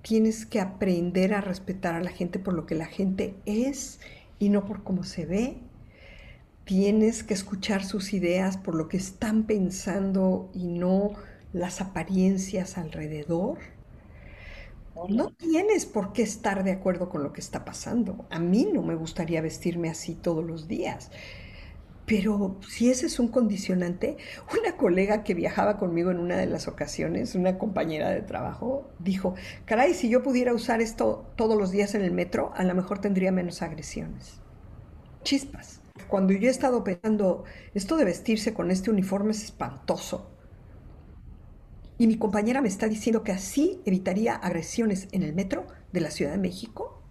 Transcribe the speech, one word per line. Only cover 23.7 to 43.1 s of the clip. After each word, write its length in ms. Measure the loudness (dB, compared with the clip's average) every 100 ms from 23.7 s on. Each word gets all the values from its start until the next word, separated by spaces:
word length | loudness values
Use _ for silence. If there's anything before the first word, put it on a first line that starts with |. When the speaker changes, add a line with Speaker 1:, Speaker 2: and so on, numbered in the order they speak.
| 0 0 0 -2 -4 -12 -16 -2 0
Speaker 1:
una 180 | 0 2
colega 460 | 4 4 4 2
que 100 | 0
viajaba 440 | 0 0 2 2 2
conmigo 340 | 0 2 2
en 80 | 0
una 180 | 0 0
de 80 | 0
las 200 | -2 -6
ocasiones, 680 | -6 -6 -4 -2 -2 -2 2
una 220 | 2 2
compañera 520 | -2 0 -2 0 0
de 100 | -2
trabajo, 680 | -4 -6 -6 -6 -4 -4 -6 -6
dijo, 360 | -2 0 -2 -4 -12 -14 0
"Caray, 280 | 4 6
si 160 | 4 4
yo 140 | 4
pudiera 300 | 4 2 4
usar 280 | 2 2 0
esto 500 | 0 2 0 0 -6 0
todos 200 | 2 4
los 140 | 4
días 240 | 2 2 2
en 80 |
el 80 | 2
metro, 400 | 2 0 0 -2 0
a 80 |
lo 120 | 2 2
mejor 240 | 0 -2
tendría 320 | 2 2 4
menos 280 | 2 0 -4
agresiones". 800 | -6 -6 -8 -8 -8 -10 -14 -20 -20 -20 -20 -20 -18 -20 -20 -10
Chispas. 580 | 0 0 0 -14 -16 -20 -20 -20 0
Cuando 260 | 4 6
yo 140 | 6 4
he 40 |
estado 320 | 4 4 2
pensando, 600 | 0 -2 2 4 4 2 -4 -16 -6 -4
esto 220 | 0 4
de 80 | 4
vestirse 480 | 2 0 2 2
con 180 | 0 0
este 200 | 2 4
uniforme 400 | 2 2 2 0
es 120 | 0 -6
espantoso. 840 | -8 -8 -6 -4 -4 -4 -8 -10 -20 -20 -20 -20 -20 -20 -20 -20 -20 -18 -18 -20 -20 -20 -20 -18 4
Y 100 | 4
mi 100 | 4
compañera 440 | 2 2 2 2
me 60 | 0
está 200 | 0 -2
diciendo 360 | 0 2